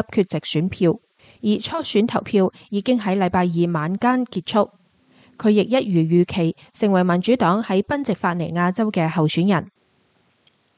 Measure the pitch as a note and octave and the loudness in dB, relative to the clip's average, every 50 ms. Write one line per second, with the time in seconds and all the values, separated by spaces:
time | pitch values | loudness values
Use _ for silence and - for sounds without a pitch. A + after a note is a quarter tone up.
0 | G#3+ - - A3 F#3 - - D#3 - - - D3+ E3+ F#3+ - - F#3+ E3 D#3 - | -4 0 0 0 0 0 -2 -6 -6 -2 -2 -2 -2 -2 -2 2 2 2 2 0
1 | _ _ _ _ _ - _ _ - G#3 G#3+ - - - D4+ E4 D4 - - G3+ | _ _ _ _ _ -20 _ _ -2 0 0 0 -2 -4 -6 -6 -6 -2 0 0
2 | A3 A#3+ A#3 G3 - - - G3+ F#3 - - - - _ G3+ G3+ G3 B3+ B3+ A#3 | 0 0 -2 -4 -4 0 0 2 2 2 -2 -6 -12 _ -6 -4 -2 0 -2 0
3 | G3+ G3 F#3 G3+ F#3 F3+ F#3+ F#3 F3+ F3+ E3 E3+ E3+ E3+ E3+ D#3 D3+ E3+ F#3+ G#3 | 0 -2 0 0 0 0 0 0 0 0 0 0 0 0 0 -2 -4 -4 -4 -2
4 | A#3+ B3 B3+ B3+ B3 - - F3+ - - - G#3+ - - - _ _ _ _ _ | 0 0 0 0 -4 -4 -8 -8 -8 -2 0 0 0 0 -4 _ _ _ _ _
5 | _ _ _ _ _ _ _ - - G#3+ G#3+ G#3 - A3 A#3+ C4 - G3+ F3+ E3 | _ _ _ _ _ _ _ -2 0 2 4 4 2 2 0 0 0 0 0 0
6 | D#3+ D#3+ F3 F3 F3 - - F#3 E3 E3 - - - _ - - A3+ G3+ G3 F3+ | 2 4 4 2 2 2 0 -2 -2 -2 -2 -6 -14 _ -6 -2 0 2 2 2
7 | F3+ F3+ F3 F3+ F#3 A3 B3+ B3+ A3+ E3 F#3 A3 A3+ - F#3+ F#3+ - - D4 C#4+ | 2 2 0 0 2 0 2 2 2 2 2 0 -2 0 -2 -2 -2 -2 -4 -4
8 | C#4 - F#3 - - F#3 E3+ F3 D#3+ D#3+ D#3+ F3 F3 F3+ F#3 - A3 G#3+ - F3+ | -2 -4 -4 -2 -2 -4 -2 -2 -4 -4 -2 0 0 0 0 0 -2 -2 0 0
9 | D#3+ D#3+ D#3 F3+ D#3 D#3 - E3 F3 G3+ F#3+ D3+ - - _ _ _ _ _ _ | -2 0 0 0 0 2 2 0 2 2 2 0 -2 -6 _ _ _ _ _ _
10 | _ _ _ _ _ _ _ _ _ _ _ _ _ _ _ | _ _ _ _ _ _ _ _ _ _ _ _ _ _ _